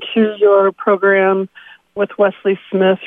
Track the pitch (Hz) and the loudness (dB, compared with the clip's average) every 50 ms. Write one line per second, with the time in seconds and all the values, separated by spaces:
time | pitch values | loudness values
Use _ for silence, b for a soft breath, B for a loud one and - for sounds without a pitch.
0 | - - - 233 214 214 214 202 208 202 202 196 196 196 190 - - 220 202 180 | -4 -4 -2 0 0 0 0 0 2 2 4 4 2 0 -2 -4 -2 -2 -2 0
1 | 196 196 196 190 190 190 196 190 190 - B B B B B B B _ - 202 | 2 2 2 2 2 0 0 -2 -4 -6 B B B B B B B _ -6 -6
2 | 202 - - - 202 190 - - - 196 196 - - - - 190 190 190 190 190 | -6 -4 -2 0 0 0 0 -2 -4 -4 -4 -4 -6 -6 -2 0 2 2 0 0
3 | - | -2